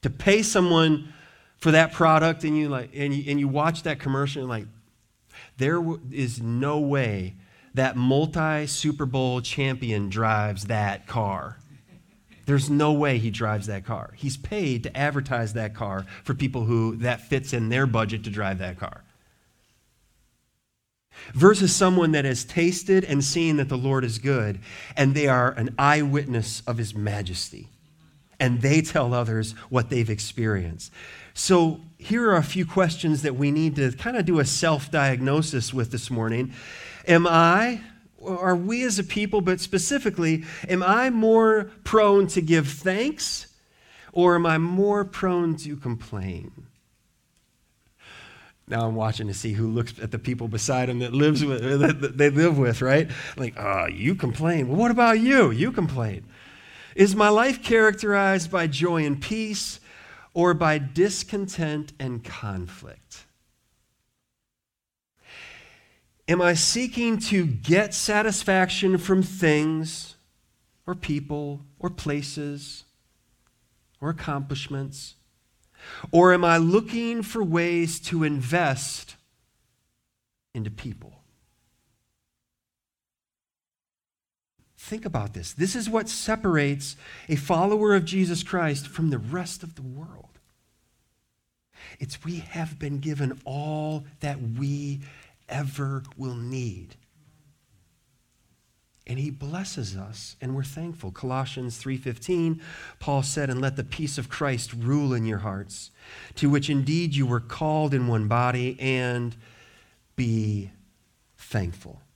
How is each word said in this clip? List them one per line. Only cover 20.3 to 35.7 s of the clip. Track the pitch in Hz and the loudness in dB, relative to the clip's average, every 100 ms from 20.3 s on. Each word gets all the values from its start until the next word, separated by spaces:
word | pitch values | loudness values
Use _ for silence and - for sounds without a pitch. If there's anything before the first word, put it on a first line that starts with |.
| _ _ _ _ _ _ _ _ - - | _ _ _ _ _ _ _ _ -20 -10
Versus | - 180 208 190 | 6 8 8 4
someone | - 185 180 165 | 4 4 6 4
that | 156 | 4
has | 135 123 | 2 -2
tasted | - - 165 180 - 190 | -2 2 2 0 4 4
and | 185 143 | 4 0
seen | 139 170 165 151 | 0 0 2 2
that | 139 | 0
the | 131 | 0
Lord | 131 135 | 0 0
is | 127 110 | 0 -2
good, | 127 135 107 95 - - - - | 0 0 0 -4 -10 -18 -12 2
and | 139 | 2
they | 139 143 | 4 4
are | 127 123 | 4 2
an | 123 120 127 | 0 -4 2
eyewitness | 143 151 143 143 139 120 107 - - | 4 4 2 0 0 -2 -2 -6 -6
of | 117 | -4
his | 110 | -4
majesty. | 104 104 101 92 87 - - - _ _ _ _ _ _ _ | -4 -4 -4 -6 -8 -10 -12 -20 _ _ _ _ _ _ _
And | 131 120 | 0 2
they | 135 156 | 4 4
tell | 160 160 123 | 2 0 0
others | 123 117 110 110 110 - | 0 0 -2 -4 -8 -4
what | 127 117 | -2 0
they've | 127 113 | 0 0
experienced. | 107 - - 113 101 87 80 - - - - - | -2 -6 -4 -2 0 -2 -8 -14 -18 -20 -20 -18
So | - - 185 165 160 - - | -6 4 4 4 0 -10 -18
here | - 226 233 | -4 0 4
are | 180 | 4
a | |
few | 151 180 | 2 -2
questions | 165 - 180 165 170 151 | -2 2 2 2 0 0
that | 147 | 0
we | 127 143 | 0 0
need | 147 160 143 | 2 0 2
to | 131 | 0
kind | 120 233 247 | 0 -4 -2
of | 175 | 2
do | 165 | 2
a | |
self-diagnosis | 143 - 165 151 - 160 139 127 131 147 160 135 113 | 2 2 2 0 0 2 2 2 2 2 0 -2 -2